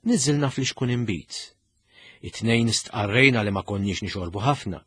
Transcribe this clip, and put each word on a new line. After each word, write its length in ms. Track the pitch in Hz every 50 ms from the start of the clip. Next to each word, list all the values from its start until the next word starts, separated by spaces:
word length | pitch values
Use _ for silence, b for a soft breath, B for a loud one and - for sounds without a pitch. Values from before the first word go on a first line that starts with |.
| -
Niżilna 420 | 226 240 180 - 151 147 147 147 131
fl-ixkun 440 | - - 131 - - - 131 123 123
imbit. 600 | 120 120 107 95 - - _ - - - - _ _ _ _ _ _ B B B B B B B B
It-tnejn 480 | B 90 - - 107 113 117 117 117 117
stqarrejna 680 | 110 - - - - 110 104 101 101 123 135 135 127 113 104
li 80 | 101
ma 140 | 98 95 92
konniex 400 | - 104 98 98 101 92 - 107
nixorbu 360 | 92 - 98 90 87 85 101 107
ħafna. 340 | 135 147 - - 107 87 - _